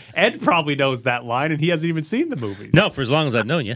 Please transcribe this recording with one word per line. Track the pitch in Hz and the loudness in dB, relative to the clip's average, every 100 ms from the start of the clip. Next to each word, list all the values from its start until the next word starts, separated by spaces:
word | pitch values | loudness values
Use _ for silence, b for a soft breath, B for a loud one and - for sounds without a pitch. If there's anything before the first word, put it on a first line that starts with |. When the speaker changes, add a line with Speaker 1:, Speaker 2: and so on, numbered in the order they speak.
| B | B
Speaker 1:
Ed | - 214 - | 2 2 2
probably | - 175 151 139 | 2 2 2 0
knows | 139 127 | 0 0
that | 127 123 120 | 0 -2 -2
line, | 120 156 | -2 0
and | 156 | 0
he | 165 | 0
hasn't | 165 165 | 0 0
even | 160 | -4
seen | 156 233 339 | -2 -2 -2
the | 202 | -4
movies. | 110 98 - | -6 -8 2
Speaker 2:
No, | 147 202 | 4 4
for | - | 0
as | 120 | 0
long | 147 151 | 0 2
as | 117 | 0
I've | 110 | 0
known | 170 | -2
you. | 104 | -4